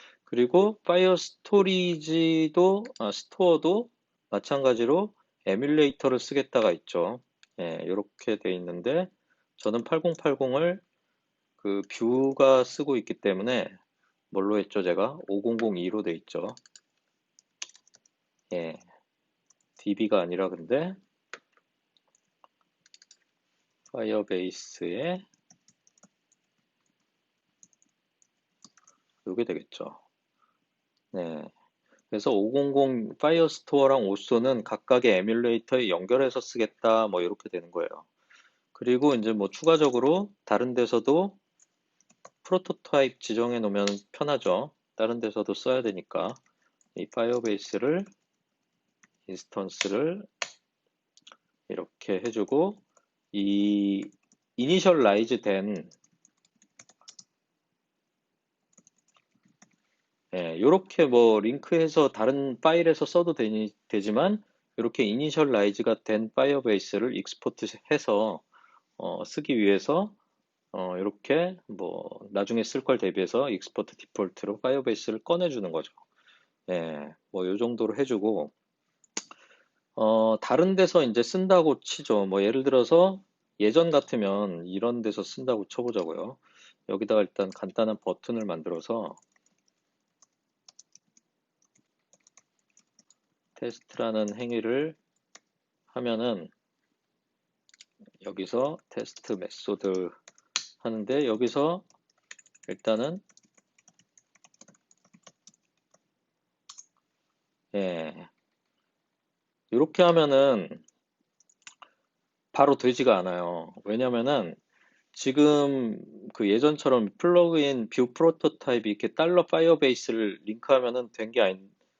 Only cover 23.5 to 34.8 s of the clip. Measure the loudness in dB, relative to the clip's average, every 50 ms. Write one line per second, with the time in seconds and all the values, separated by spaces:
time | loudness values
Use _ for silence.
23.5 | _ _ _ _ _ _ _ _ -10 -6 -4 -2 -2 -2 -2 -2 -4 -4 -4 -4
24.5 | -8 -10 -16 -18 -14 -10 -8 -6 -6 -4 -4 -6 -6 -8 -10 _ _ _ _ _
25.5 | _ _ _ _ _ _ _ _ _ _ _ _ _ _ _ _ _ _ _ _
26.5 | _ _ _ _ _ _ _ _ _ _ _ _ _ _ _ _ _ _ _ _
27.5 | _ _ _ _ _ _ _ _ _ _ _ _ _ _ _ _ _ _ _ _
28.5 | _ _ _ -20 _ _ _ _ _ _ _ _ _ _ -12 -8 -4 -4 -4 -4
29.5 | -4 -8 -10 -14 -16 -14 -14 -14 -16 -18 _ _ _ _ _ _ _ _ _ _
30.5 | _ _ _ _ _ _ _ _ _ _ _ _ -10 -10 -8 -8 -10 -12 -14 -16
31.5 | _ _ _ _ _ _ _ _ _ _ _ -8 -6 -4 -2 0 0 0 0 0
32.5 | 0 0 0 2 2 2 2 2 2 -2 -4 -6 -4 0 2 2 4 4 4 2
33.5 | 0 -4 _ 0 4 6 6 6 6 4 2 0 -2 -2 0 2 2 2 4 2
34.5 | 0 0 -2 -6 -8 -4